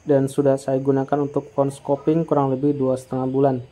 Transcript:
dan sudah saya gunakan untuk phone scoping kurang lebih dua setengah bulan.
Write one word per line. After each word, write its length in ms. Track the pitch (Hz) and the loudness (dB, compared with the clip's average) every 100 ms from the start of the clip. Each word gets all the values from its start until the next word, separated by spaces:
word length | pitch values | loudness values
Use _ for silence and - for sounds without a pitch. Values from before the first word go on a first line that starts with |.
dan 240 | 156 139 135 | 2 2 2
sudah 320 | - 139 135 | 0 2 0
saya 240 | - 135 | 0 -2
gunakan 400 | 135 135 135 143 | 0 0 0 -2
untuk 320 | 139 143 139 | -2 -4 -4
phone 160 | - 139 | -2 -2
scoping 560 | 139 - 143 - 160 160 | -4 -4 -2 0 0 2
kurang 240 | 143 135 | 0 2
lebih 240 | 131 147 | 0 0
dua 240 | 139 131 127 | 0 0 -2
setengah 320 | - 131 131 | -4 -4 -2
bulan. 260 | 135 139 127 123 | 2 2 0 -8